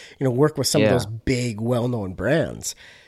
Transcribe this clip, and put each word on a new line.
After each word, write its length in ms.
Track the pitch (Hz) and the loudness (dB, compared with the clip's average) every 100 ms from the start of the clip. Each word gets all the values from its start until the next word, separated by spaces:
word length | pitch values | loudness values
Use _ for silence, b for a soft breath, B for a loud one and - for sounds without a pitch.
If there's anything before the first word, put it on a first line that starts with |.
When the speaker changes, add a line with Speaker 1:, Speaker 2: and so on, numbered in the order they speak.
| B B | B B
Speaker 1:
you 60 | |
know, 60 | 135 | 0
work 260 | 120 151 147 | 2 2 2
with 80 | 127 | 0
some 160 | 151 | 4
of 40 | 110 | 4
Speaker 2:
Yeah. 60 | |
Speaker 1:
those 140 | 117 107 | 4 0
big, 540 | 113 - 123 123 107 | -6 -2 -2 -2 -2
well-known 540 | 113 123 123 117 95 | -2 0 -2 -4 -6
brands." 600 | 87 101 160 90 57 - - B B | -4 0 2 0 -6 -10 -12 B B